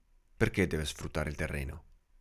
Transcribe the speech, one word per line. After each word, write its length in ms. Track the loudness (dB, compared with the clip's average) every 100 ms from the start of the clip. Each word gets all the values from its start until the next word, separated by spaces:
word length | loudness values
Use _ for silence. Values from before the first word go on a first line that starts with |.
| _ -20 _ 2
perché 300 | 2 4 2
deve 180 | 2 -2
sfruttare 460 | -4 -4 -2 -2
il 40 | -2
terreno?" 500 | -2 -2 -4 -6 -12 -20 _ -20